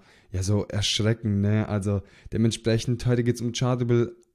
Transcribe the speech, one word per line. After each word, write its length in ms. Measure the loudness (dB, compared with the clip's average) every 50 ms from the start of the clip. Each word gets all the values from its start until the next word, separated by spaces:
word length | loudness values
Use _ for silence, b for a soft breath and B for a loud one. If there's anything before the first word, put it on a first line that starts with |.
| b b b b b b
ja, 140 | b -4 -2
so 240 | 0 0 0 0
erschrecken, 720 | -2 -4 -4 -2 -2 -2 0 0 0 0 0 -2 -2 0 0
ne? 300 | 2 2 2 0 0 0
Also 320 | -2 -2 -2 -2 -2 -2 -4 B B B B B -2
dementsprechend, 720 | 0 0 0 0 0 0 0 0 0 0 -2 -4 -2 0
heute 180 | 0 2 2 2
geht's 160 | 0 0 -2
um 140 | -4 -6 -4
Chartable, 640 | -2 0 0 0 0 2 2 4 2 2 0 -4 -10 _ _ _